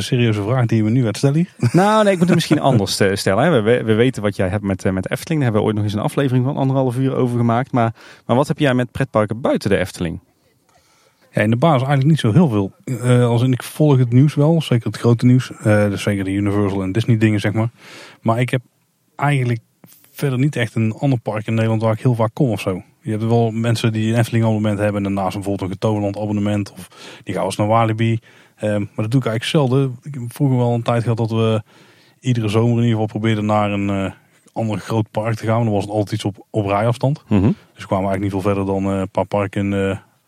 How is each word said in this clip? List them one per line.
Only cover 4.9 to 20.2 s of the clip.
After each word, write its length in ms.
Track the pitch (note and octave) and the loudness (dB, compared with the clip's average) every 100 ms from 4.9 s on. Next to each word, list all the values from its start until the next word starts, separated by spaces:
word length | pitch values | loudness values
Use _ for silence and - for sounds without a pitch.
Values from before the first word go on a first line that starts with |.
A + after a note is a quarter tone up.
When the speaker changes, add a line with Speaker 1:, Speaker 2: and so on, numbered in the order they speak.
Speaker 2:
met 200 | F#2+ - | -2 -4
Efteling. 300 | - - D#3+ | -6 -4 -2
Daar 100 | B2+ | 0
hebben 80 | G#2+ | 0
we 60 | G#2 | 0
ooit 80 | G#2+ | 0
nog 80 | G#2 | -2
eens 80 | |
een 60 | G#2 | -2
aflevering 460 | D3 - C#3+ B2+ B2 | -4 -2 0 0 0
van 120 | D#3 | -2
anderhalf 400 | C3+ C3+ C3 A#2+ | 0 0 0 0
uur 180 | C3+ C3 | -2 0
over 220 | B2 A#2+ | -2 0
gemaakt. 340 | A#2 A2+ C3 | 0 0 0
Maar, 240 | B2+ A2+ - - - - | 0 -2 -2 -16 -12 -2
maar 100 | A#2+ | 0
wat 120 | D3 | 2
heb 120 | D3+ | 0
jij 140 | D3 | 0
met 180 | B2+ B2 | 0 -2
pretparken 500 | - C3+ A2 G#2+ A2 | -4 -2 0 0 -2
buiten 280 | F#3+ C#4+ G#2+ | -2 -2 0
de 80 | F#2 | 0
Efteling? 420 | - - E2+ E2+ _ _ _ _ _ _ _ _ _ _ _ | -2 -6 -6 -8 _ _ _ _ _ _ _ _ _ _ _
Speaker 1:
Ja, 100 | - | 0
in 80 | G#2+ | 2
de 60 | A#2+ | 2
basis 320 | D#3+ C3 C3 | 4 2 2
eigenlijk 220 | C#3+ C3+ | 2 2
niet 100 | D#3+ | 2
zo 120 | A#2 | 4
heel 180 | G#2+ F3 | 4 4
veel. 220 | G#2+ G2 - | 2 -2 -6
Eh, 420 | - B2 B2 B2 A#2+ | -10 -4 2 2 4
als 140 | A#2+ | 2
in, 100 | C3 | 2
ik 120 | B2 | -2
volg 340 | - - D3+ C3 | -4 0 4 4
het 140 | B2 | 4
nieuws 240 | A#2+ D3 C#3+ | 4 4 4
wel, 260 | C#3+ E3 | 2 2
zeker 260 | - B2 A2+ | 2 -2 -2
het 100 | G#2 | -2
grote 280 | A#2+ A#2 B2+ | 2 4 4
nieuws. 260 | B2+ - | 4 2
Eh, 380 | - - G#2+ G#2 | -4 0 2 2
dus 120 | F#2+ | -2
zeker 220 | - G2+ | -2 -2
de 80 | F#2+ | -2
Universal 500 | G2 G2+ G2+ G2+ G2 | -2 0 0 0 0
en 80 | F#2+ | -2
Disney 260 | G#2 A2 A2+ | -2 2 2
dingen, 220 | A2 G#2+ | 4 2
zeg 140 | G#2+ | 0
maar. 160 | G#2 A#2 - - - - - | -2 -2 -6 -20 -20 -20 -6
Maar 180 | A#2 A#2 | -2 0
ik 100 | B2+ | 0
heb 120 | B2+ - _ _ _ _ - | -4 -6 _ _ _ _ -4
eigenlijk 440 | C#3+ C#3+ B2 A#2 _ _ - _ _ | -2 0 0 -4 _ _ -20 _ _
verder 280 | - | -6